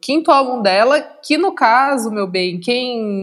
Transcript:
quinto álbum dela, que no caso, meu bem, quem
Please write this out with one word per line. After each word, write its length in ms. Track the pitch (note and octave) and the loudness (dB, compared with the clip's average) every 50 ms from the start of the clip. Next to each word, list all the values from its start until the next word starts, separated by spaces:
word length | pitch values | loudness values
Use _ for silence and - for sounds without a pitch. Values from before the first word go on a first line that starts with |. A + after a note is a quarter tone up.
quinto 300 | - - C#4 E4 D#4 E4+ | -6 -2 -2 0 2 4
álbum 300 | D4+ C4+ C4+ B3 B3+ A#3+ | 4 4 2 0 -2 -2
dela, 400 | G#3 G3 F#3 G3+ A3+ B3+ C#4+ D4+ - - - - - | 0 0 2 4 4 4 2 0 -2 -6 -14 -20 -4
que 140 | - D4 D4+ | -2 0 0
no 160 | F#4 F#4+ - | 0 -2 0
caso, 560 | - C#4+ A3+ A3+ B3+ C4+ C#4+ C#4+ B3+ A3 A3+ | 2 2 4 4 4 4 2 0 -2 -4 -4
meu 160 | G#3+ G#3 G3 | -4 -4 -6
bem, 340 | F#3 F3+ F#3 F3+ F3+ F3 F3+ | -4 -2 -2 -2 -2 -4 -4
quem 400 | F3 A#3+ A#3+ B3+ B3+ B3 A#3+ A3+ A3 G#3 G3+ G3 | -4 -2 -2 -2 -2 -4 -6 -6 -6 -4 -4 -4